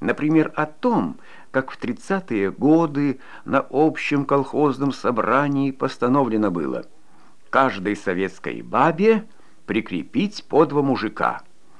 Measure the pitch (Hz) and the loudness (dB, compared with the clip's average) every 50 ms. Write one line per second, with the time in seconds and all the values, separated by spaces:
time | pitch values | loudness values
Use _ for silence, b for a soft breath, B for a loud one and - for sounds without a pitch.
0 | - - - - 147 151 160 160 151 - - - 151 151 - - - 254 233 175 | -2 0 0 0 2 2 4 4 4 2 0 -4 -4 -4 -4 -2 0 2 2 2
1 | 104 78 - - B B B B B B - 127 131 - - - - 117 123 - | 0 0 -4 -8 B B B B B B -2 -2 -2 -2 -6 -8 -6 -6 -6 -6
2 | - - 196 196 185 - 117 104 98 98 95 - 98 143 156 165 165 160 143 143 | -4 -4 -4 -2 -2 -2 -2 0 0 0 0 2 4 6 6 6 4 2 0 0
3 | 143 143 127 - B B B B B - - 139 - - - 131 156 156 135 - | 0 0 -2 -4 B B B B B 0 0 0 0 0 2 2 4 2 2 0
4 | - - 147 147 143 135 143 139 135 - - 120 147 147 131 120 139 139 127 - | -4 -2 0 0 2 2 2 2 0 0 0 2 2 2 2 2 -2 -2 -2 -2
5 | - 135 123 110 - 98 117 135 147 143 143 139 139 139 131 - 139 135 - - | -2 -2 0 2 2 2 4 4 4 2 2 0 0 0 -2 -2 -4 -4 -2 0
6 | - 123 127 143 139 120 110 110 107 101 87 87 76 67 64 60 58 - - - | 0 2 4 4 4 2 2 2 2 2 0 0 -2 -2 -4 -4 -6 -10 -14 -18
7 | b b b b b b b b - - - 131 135 131 101 98 92 101 104 95 | b b b b b b b b -8 0 2 2 4 2 2 -2 -2 -2 -4 -2
8 | - - 92 90 95 92 - - - 78 58 57 57 - 95 110 131 160 165 156 | -2 -2 0 0 0 -2 -4 -6 -8 -8 -8 -8 -8 -2 0 2 4 4 2 2
9 | 196 220 226 220 220 b b b b b b b b - - 113 - - 92 87 | 4 4 4 2 0 b b b b b b b b -2 -2 -2 -2 -2 -4 -6
10 | 71 - - 127 190 208 - - - - - 135 165 151 139 147 143 139 127 107 | -6 -4 -2 0 0 0 -2 -8 -8 0 4 4 4 4 4 0 2 2 2 0
11 | 107 107 - - - - - - - - - - - b b b | -2 -4 -2 0 0 0 0 -2 -10 -16 -20 -20 -20 b b b